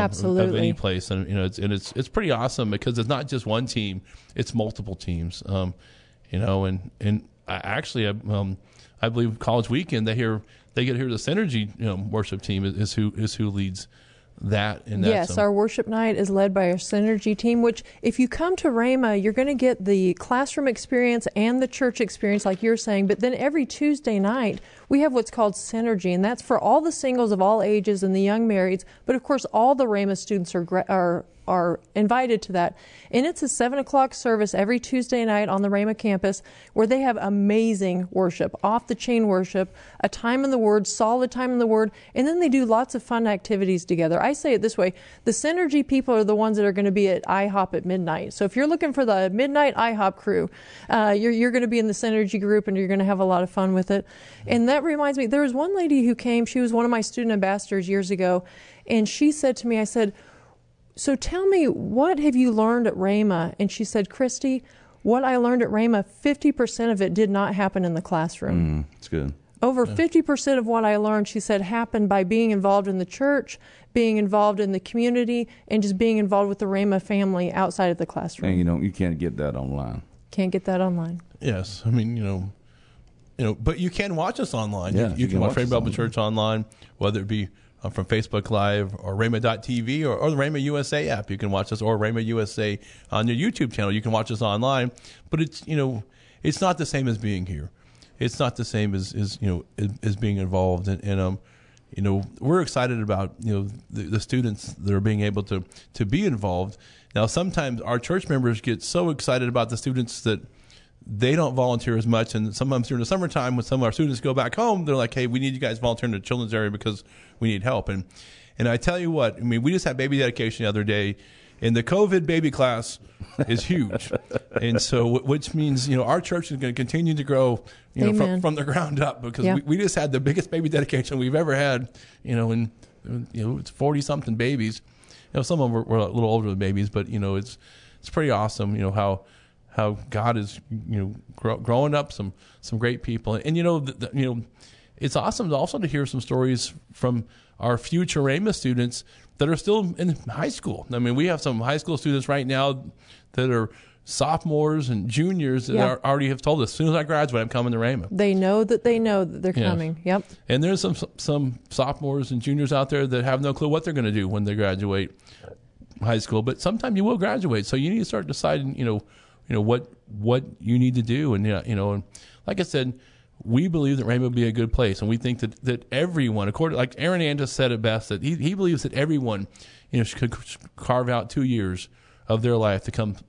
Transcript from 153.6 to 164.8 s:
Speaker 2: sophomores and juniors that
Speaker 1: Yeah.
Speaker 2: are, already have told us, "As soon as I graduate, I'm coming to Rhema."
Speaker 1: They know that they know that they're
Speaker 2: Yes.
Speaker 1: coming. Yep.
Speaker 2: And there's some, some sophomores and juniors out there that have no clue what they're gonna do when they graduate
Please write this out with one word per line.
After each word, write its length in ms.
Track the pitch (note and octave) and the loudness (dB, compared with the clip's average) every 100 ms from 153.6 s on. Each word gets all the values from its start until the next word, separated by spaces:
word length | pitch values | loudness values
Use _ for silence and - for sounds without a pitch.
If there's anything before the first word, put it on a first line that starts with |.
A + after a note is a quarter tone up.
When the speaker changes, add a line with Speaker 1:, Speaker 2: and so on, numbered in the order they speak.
| A2 - - _ | 0 -6 -20 _
Speaker 2:
sophomores 840 | - - C#3 E3 E3 D3+ D3+ D#3 B2+ | -10 -2 0 0 0 0 2 0 0
and 200 | A2 G2+ | -2 -2
juniors 600 | A2 E3+ F#3+ C#3+ B2+ A#2+ | 0 0 0 0 0 0
that 60 | |
Speaker 1:
Yeah. 100 | G#3+ B2+ | 2 2
Speaker 2:
are, 140 | B2+ | 2
already 240 | C3+ C#3 C3+ | 0 2 2
have 140 | C3+ | 0
told 180 | D3+ D#3 | 0 2
us, 80 | A2 | 0
"As 40 | |
soon 140 | - D#3+ | 0 2
as 60 | |
I 100 | D#3+ | 2
graduate, 360 | D3+ D3+ D3 A#2+ | 2 0 2 0
I'm 80 | A2+ | 0
coming 240 | B2 B2 | 0 0
to 60 | A#2 | 0
Rhema." 300 | A#2 C3 F2 | 0 -2 -4
Speaker 1:
They 240 | F#3 G3+ | 0 2
know 300 | F#3+ F#3+ G#3 | 4 4 2
that 180 | G#3+ A3+ | 2 2
they 160 | A#3+ A3+ | 2 2
know 260 | A3+ G3+ | 2 2
that 160 | F3 - | 0 -2
they're 120 | F#3 | -2
Speaker 2:
Yes. 160 | - G3 | 2 2
Speaker 1:
coming. 280 | E3+ D#3+ D#3+ | 0 -2 -4
Yep. 200 | F3 G3 - - - | 0 0 -2 -12 -2
Speaker 2:
And 160 | B2+ | 0
there's 160 | E3 F#3+ | 2 0
some, 160 | F#3+ D#3+ - - | 0 -4 -6 -8
some 440 | - D3 C3+ A#2+ - | -2 0 -2 -4 -10
sophomores 640 | - C3 C#3+ C#3+ C#3 B2 | -2 -2 -2 -4 -4 -2
and 100 | B2 | -4
juniors 300 | C#3 C#3+ C#3 | 0 0 2
out 180 | C#3 C3+ | 0 0
there 160 | D3 C3+ | 0 0
that 180 | B2 | 0
have 160 | C3 C3 | 0 0
no 140 | C#3 | 0
clue 140 | C3+ D3+ | 0 0
what 160 | D#3 | 0
they're 80 | E3 | 0
gonna 180 | D3 A2 | -2 0
do 160 | G#2 F#2+ | 0 0
when 180 | G#2 | -2
they 100 | G2+ G#2 | -2 0
graduate 560 | G2+ F#2+ | 0 0